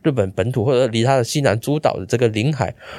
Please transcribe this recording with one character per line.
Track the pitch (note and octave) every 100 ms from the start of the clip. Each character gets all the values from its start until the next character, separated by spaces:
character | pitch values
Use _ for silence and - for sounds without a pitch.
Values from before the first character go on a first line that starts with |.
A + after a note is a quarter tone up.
| E3
日 |
本 | C3 F#2+
本 | G2 G#2
土 | B2+
或 | A2
者 | B2 B2+
离 | A2+
它 | A#2+ C3+
的 | A#2
西 | D3+
南 | C#3 G#2+
诸 | B2+ D3+
岛 | - -
的 | F#2+
这 | B2
个 | A#2+
领 | G#2+ A#2+
海 | C#3 G2+ - -